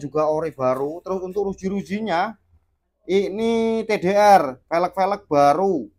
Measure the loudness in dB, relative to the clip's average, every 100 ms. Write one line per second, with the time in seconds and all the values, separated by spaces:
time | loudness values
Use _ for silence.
0 | -6 -2 -2 -2 -4 -4 -2 -2 -4 -6
1 | -8 -6 -6 -4 -4 -4 -6 -6 -6 -6
2 | -2 -2 -2 -6 _ _ _ _ _ _
3 | -2 -2 0 -2 -2 0 0 -2 -2 -2
4 | 0 4 8 6 6 -6 -6 -2 -2 -2
5 | -4 -4 -2 2 4 4 0 -2 -6